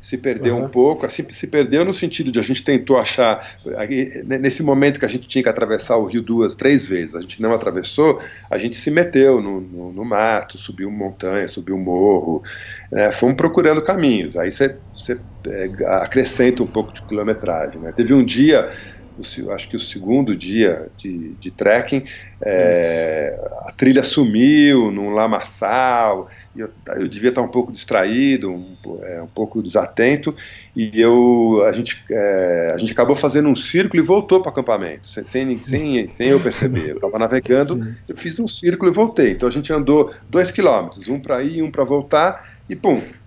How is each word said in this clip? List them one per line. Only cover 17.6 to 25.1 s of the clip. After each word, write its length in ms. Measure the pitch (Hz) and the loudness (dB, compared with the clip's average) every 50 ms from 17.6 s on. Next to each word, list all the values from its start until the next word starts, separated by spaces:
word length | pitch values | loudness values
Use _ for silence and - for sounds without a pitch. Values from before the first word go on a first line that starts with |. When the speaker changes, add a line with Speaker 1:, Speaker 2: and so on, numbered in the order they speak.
| 76 73 - 80 | -4 -6 -8 -10
Speaker 1:
né? 140 | 82 82 - | -12 -8 -2
Teve 200 | - 117 117 143 | -2 2 4 6
um 100 | 135 123 | 4 4
dia, 460 | - - 117 139 156 151 123 90 - - - - - - - - - - - | 4 2 4 4 6 6 4 2 0 -8 -14 -18 -20 -20 -20 -20 -20 -18 -16
o 40 | |
se-, 280 | - - - - - 98 | -16 -14 -12 -12 -10 -8
acho 180 | 98 95 - - | -8 -10 -10 -10
que 80 | - | -10
o 40 | 104 | -10
segundo 540 | - - - 101 95 98 120 139 139 113 101 | -8 -10 -12 -10 -2 0 0 2 2 0 -2
dia 520 | - 87 90 101 113 110 95 82 78 80 - _ | -6 -6 -4 0 2 2 2 2 -2 -6 -14 _
de, 380 | - - 98 90 85 80 80 - | -14 -12 -10 -10 -10 -10 -12 -14
de 160 | - - 92 | -14 -16 -16
trekking, 540 | 92 - 101 101 110 120 127 - 143 135 131 - - - - - - - | -8 -2 2 2 4 2 2 -2 -4 -4 -4 -8 -18 -20 -20 -20 -14 -8
é, 960 | - 107 98 92 90 87 87 87 85 82 82 82 82 80 80 80 73 71 73 | -4 -2 0 2 4 4 2 2 2 0 0 -2 -2 -2 -2 -4 -4 -6 -6
Speaker 2:
Isso. 180 | - - - - - - - | -8 -10 -12 -12 -12 -14 -16
Speaker 1:
a 40 | |
trilha 300 | - - 135 127 131 135 | -4 0 2 4 4 4
sumiu 880 | 131 - - 156 139 113 104 110 123 143 151 151 147 143 139 127 113 104 | 2 0 0 2 2 2 4 4 4 6 6 6 6 6 6 4 2 2
num 200 | 98 101 101 101 | -2 -4 -4 -2